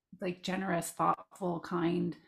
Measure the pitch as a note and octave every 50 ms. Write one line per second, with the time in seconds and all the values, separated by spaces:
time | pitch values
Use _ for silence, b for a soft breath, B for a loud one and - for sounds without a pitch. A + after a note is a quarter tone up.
0 | _ _ - - G#3 F3+ F3 - - - F#3 F#3+ G3 F#3+ F3 E3+ E3+ - - -
1 | E3 E3+ E3 - - - - - G3 F3 E3+ E3 - - F3 F3 E3+ E3+ F3 F3
2 | F3 F3 D#3 b b